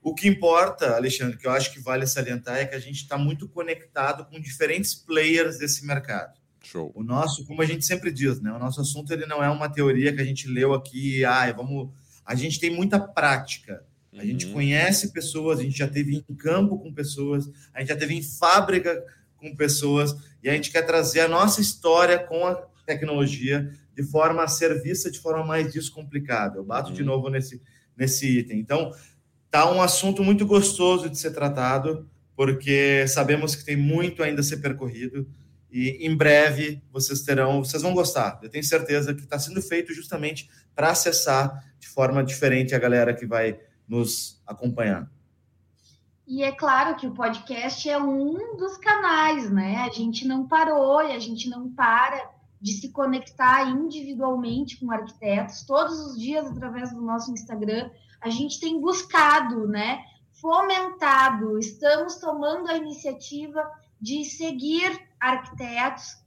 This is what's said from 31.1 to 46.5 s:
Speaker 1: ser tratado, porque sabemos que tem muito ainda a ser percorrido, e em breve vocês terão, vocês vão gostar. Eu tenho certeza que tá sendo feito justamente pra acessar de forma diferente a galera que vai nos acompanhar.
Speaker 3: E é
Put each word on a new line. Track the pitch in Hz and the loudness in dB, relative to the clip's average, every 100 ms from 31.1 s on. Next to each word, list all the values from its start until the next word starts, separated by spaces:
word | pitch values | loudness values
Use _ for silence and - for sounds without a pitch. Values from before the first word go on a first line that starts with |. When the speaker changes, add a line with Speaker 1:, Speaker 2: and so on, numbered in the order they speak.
| 139 | -6
Speaker 1:
ser | 160 | -6
tratado, | - 143 139 127 135 147 156 - _ _ - | -2 -2 0 0 0 0 -4 -8 _ _ 0
porque | 135 135 139 139 139 139 135 | 0 2 2 4 6 4 4
sabemos | 147 135 147 151 | 2 2 2 0
que | 147 - | -4 -2
tem | 143 | 2
muito | 143 165 175 170 | 2 2 0 -2
ainda | 151 147 | -2 0
a | 143 | -2
ser | - | -2
percorrido, | 143 135 127 113 127 139 135 - - _ _ | -6 -6 -8 -8 -8 -8 -10 -12 -20 _ _
e | 123 131 135 160 | -4 -4 -2 -2
em | 156 | 4
breve | 151 147 151 139 151 143 - | 8 8 6 2 -4 -8 -10
vocês | 135 127 139 | -6 -4 -4
terão, | 143 135 131 139 131 | 0 2 2 2 0
vocês | 156 | -2
vão | 170 | 0
gostar. | 180 170 143 104 - | 2 2 0 -2 -4
Eu | 110 | -12
tenho | 147 | -6
certeza | 143 160 160 147 143 | 0 0 2 0 0
que | 143 - | -4 -6
tá | 143 | -6
sendo | 143 190 | -4 -6
feito | 190 170 170 | -2 -4 -4
justamente | 156 - 165 151 156 - _ _ | -10 -10 -6 -6 -8 -14 _ _
pra | - 156 | 0 2
acessar | 175 170 - 151 135 139 - - _ | 2 2 2 2 2 2 -4 -18 _
de | - | -8
forma | - 131 139 | 0 2 2
diferente | 135 - 139 127 127 | 0 0 2 2 0
a | 127 | 0
galera | 123 123 120 | 2 4 2
que | 117 113 | 0 -2
vai | 113 110 107 _ _ - | 0 0 -4 _ _ -6
nos | 117 113 - - - - | -2 -2 -4 -8 -16 -18
acompanhar. | 104 123 117 107 90 - _ _ _ _ _ _ _ _ _ _ _ - | -6 -4 -2 -2 -2 -6 _ _ _ _ _ _ _ _ _ _ _ -10
Speaker 3:
E | 262 | -2
é | 277 | -2